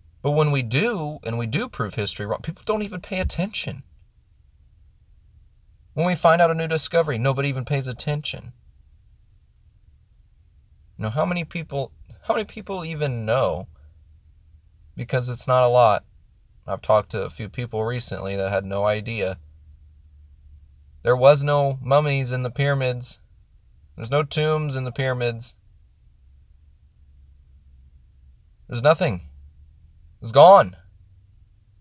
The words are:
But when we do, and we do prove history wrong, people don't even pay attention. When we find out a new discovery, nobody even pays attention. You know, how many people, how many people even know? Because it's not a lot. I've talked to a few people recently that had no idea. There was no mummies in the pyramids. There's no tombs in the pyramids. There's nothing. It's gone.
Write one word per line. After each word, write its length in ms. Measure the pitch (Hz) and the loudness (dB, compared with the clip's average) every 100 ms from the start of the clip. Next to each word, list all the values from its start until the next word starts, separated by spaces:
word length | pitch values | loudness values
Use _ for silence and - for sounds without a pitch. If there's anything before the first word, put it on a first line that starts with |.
| - _ | -20 _
But 100 | 143 | -2
when 200 | 151 151 | 2 2
we 100 | 139 | 0
do, 580 | 117 131 226 202 151 151 - | -2 0 0 -2 -6 -8 -8
and 120 | 117 | -6
we 100 | 113 | -4
do 200 | 156 240 | -4 -6
prove 260 | - 104 | -6 -6
history 320 | 110 101 - 104 | -4 -6 -6 -6
wrong, 140 | - | -6
people 220 | - - - | -6 -8 -4
don't 160 | 214 | -4
even 200 | 208 180 | -4 -10
pay 180 | - 185 | -8 -6
attention. 640 | 185 - 196 - - - - - - _ _ _ _ _ _ _ - _ _ - - - - _ - - - 147 | -4 -2 -4 -6 -8 -10 -16 -20 -20 _ _ _ _ _ _ _ -20 _ _ -20 -20 -20 -20 _ -20 -20 -10 -2
When 120 | 175 | -2
we 80 | 175 | 4
find 260 | 165 170 | 4 6
out 80 | 170 | 4
a 60 | 165 | 2
new 120 | 160 | -2
discovery, 500 | 160 - 165 156 113 | -2 0 0 0 0
nobody 320 | 135 135 139 | 0 0 -2
even 160 | 131 123 | -4 -4
pays 220 | 143 127 | -4 -4
attention. 640 | 117 - 147 - - 120 - - _ _ - _ - _ _ _ _ - _ _ _ _ - _ _ _ _ _ _ - - | -6 -4 -4 -6 -10 -14 -20 -20 _ _ -20 _ -20 _ _ _ _ -20 _ _ _ _ -20 _ _ _ _ _ _ -20 -8
You 60 | |
know, 60 | 110 | -6
how 160 | 135 175 | -2 -2
many 180 | 175 | -2
people, 480 | 165 170 156 143 131 - - - - | -6 -10 -8 -8 -8 -12 -20 -10 -4
how 100 | 233 | -2
many 100 | 208 | -4
people 400 | 220 196 190 160 | -12 -10 -8 -8
even 400 | 156 143 120 110 | -4 -4 -4 -2
know? 420 | 131 104 82 - - - - - - - - - - _ _ - - | 0 0 -2 -8 -18 -20 -20 -20 -20 -20 -20 -20 -20 _ _ -20 -14
Because 320 | 120 131 123 | -4 -4 -2
it's 200 | 117 - | -6 2
not 200 | 127 123 | 4 6
a 20 | |
lot. 360 | 123 117 101 - - - _ _ - - | 6 6 4 -4 -20 -20 _ _ -20 -10
I've 160 | 95 | -8
talked 300 | - 107 - | 2 2 2
to 140 | 104 95 | -6 -6
a 40 | |
few 200 | - 107 | -8 -10
people 340 | - 123 110 | -8 -6 -4
recently 540 | 110 123 - 90 95 98 | -4 -4 -6 -6 -6 -4
that 120 | 95 | 0
had 140 | 98 | -2
no 220 | 98 98 104 | -2 0 0
idea. 540 | 107 107 113 92 92 - - - - - - - - - - - - - - - - | 0 -4 -4 -4 -4 -14 -20 -20 -20 -20 -20 -20 -20 -20 -20 -20 -20 -20 -20 -20 -6
There 160 | 113 127 | 0 6
was 260 | 131 147 | 6 6
no 360 | 143 147 139 131 | 2 0 0 -2
mummies 500 | 123 143 151 139 127 | 2 2 2 -2 -2
in 120 | 127 | -4
the 60 | 127 | -6
pyramids. 720 | 135 143 139 127 123 123 - - - - - _ - - - | -2 0 0 -2 -4 -8 -12 -16 -20 -20 -20 _ -20 -20 -14
There's 120 | 113 | -2
no 140 | 147 | -2
tombs 540 | 147 156 156 156 151 131 | 0 -2 0 -2 -2 -6
in 80 | 127 | -6
the 60 | |
pyramids. 640 | 120 131 123 120 113 - - _ - _ _ - _ - - - - - _ _ _ - - - - - - - - - - - - - - _ _ - | -4 -4 -2 -4 -4 -12 -16 _ -20 _ _ -20 _ -20 -20 -20 -20 -20 _ _ _ -20 -20 -20 -20 -20 -20 -20 -20 -20 -20 -20 -20 -20 -20 _ _ -12
There's 120 | 117 | 2
nothing. 460 | 139 156 165 90 - - - - - - - - - - | 4 4 2 -2 -8 -20 -20 -20 -20 -20 -20 -20 -20 -14
It's 100 | 113 | 2
gone. 460 | 135 170 196 98 - - - - - - - - _ _ _ | 8 10 10 6 -4 -20 -20 -20 -20 -20 -20 -20 _ _ _